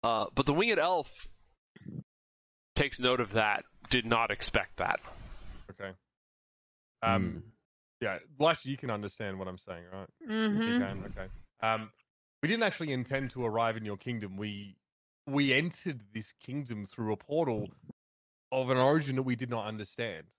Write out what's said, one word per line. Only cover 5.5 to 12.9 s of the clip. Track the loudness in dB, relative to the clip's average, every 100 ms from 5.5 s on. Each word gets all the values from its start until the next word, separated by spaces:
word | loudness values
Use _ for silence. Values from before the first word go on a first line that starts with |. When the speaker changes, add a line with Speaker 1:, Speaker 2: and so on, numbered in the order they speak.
| -12 -14
Speaker 2:
Okay. | -12 -12 -12 _ _ _ _ _ _ _ _ _ _
Um, | 2 4
Speaker 3:
Hmm. | 2 -4 -12 _ _ _ _ _
Speaker 2:
yeah, | -6 -6 -10 2
Lash, | 4 4
you | -2 -6
can | -4
understand | -4 -4 -6 -6 -6
what | -8
I'm | -8
saying, | -12 -14 -12
right? | -14 -14 _ -6
Speaker 4:
Mm-hmm. | 0 2 2
Speaker 2:
You | 2 2
can? | 0 -4 -8
Okay. | -10 -10 -12 -18 _
Um, | 0 0 -4 _ _ _ _ _
we | -2
didn't | 2
actually | 0 0 -4